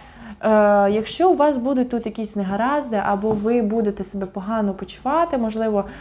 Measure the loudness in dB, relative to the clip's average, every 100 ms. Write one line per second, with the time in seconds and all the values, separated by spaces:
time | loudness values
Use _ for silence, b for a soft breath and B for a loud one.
0 | B B -18 -6 2 4 6 6 4 2
1 | -2 2 4 6 4 2 0 0 0 -2
2 | -6 -6 -6 -4 -4 -2 0 -2 -2 -2
3 | 0 0 0 0 0 0 0 0 -2 -2
4 | -8 -6 -8 -8 -4 -2 -2 -2 -10 -8
5 | -2 0 0 0 -2 -2 0 0 -2 B